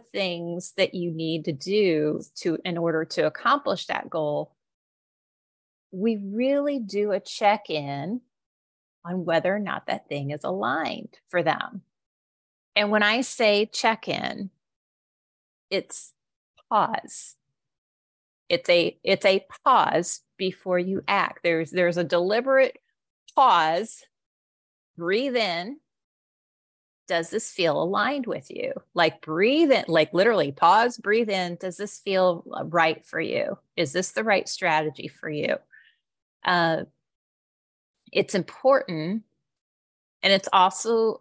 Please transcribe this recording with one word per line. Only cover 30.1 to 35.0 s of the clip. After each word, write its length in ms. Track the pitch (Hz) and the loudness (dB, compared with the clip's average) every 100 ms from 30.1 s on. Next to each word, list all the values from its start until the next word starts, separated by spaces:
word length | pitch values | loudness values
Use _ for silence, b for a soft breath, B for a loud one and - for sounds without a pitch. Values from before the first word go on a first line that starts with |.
literally 380 | 170 220 208 143 | 2 4 2 0
pause, 440 | 139 175 202 247 - | 2 6 6 4 0
breathe 340 | 202 220 214 | 0 0 0
in. 260 | 190 175 170 | -2 -4 -6
Does 200 | 185 175 | -10 -8
this 220 | 202 - | -10 -8
feel 460 | - 190 180 170 - 139 | -2 2 2 2 -6 -10
right 400 | 151 170 160 156 | -2 2 2 0
for 160 | - 165 | -6 -6
you? 380 | 160 - - 196 _ - | -2 -2 -2 -6 _ -4
Is 160 | 156 | -2
this 200 | 180 185 | -2 -4
the 120 | - | -2
right 240 | 220 196 - | 0 0 0
strategy 600 | - 180 156 156 - | -4 0 0 0 -6